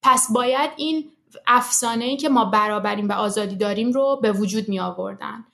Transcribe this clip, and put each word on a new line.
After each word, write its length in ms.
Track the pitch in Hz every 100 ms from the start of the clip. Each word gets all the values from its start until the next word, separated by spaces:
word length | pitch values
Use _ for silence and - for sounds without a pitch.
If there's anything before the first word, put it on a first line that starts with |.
پس 240 | 262 269 -
باید 380 | 226 247 262 311 -
این 340 | 302 320 302 _ _ - -
افسانه‌ای 680 | 247 240 - 240 233 240 277
که 120 | 302
ما 160 | 262 208
برابریم 640 | 214 214 208 202 208 208
و 20 |
آزادی 440 | 202 208 202 202 190
داریم 360 | 208 202 233
رو 280 | 254 269 269
به 100 | 220
وجود 380 | 196 208 220 208
می‌آوردن. 760 | 190 180 180 190 196 - 226 226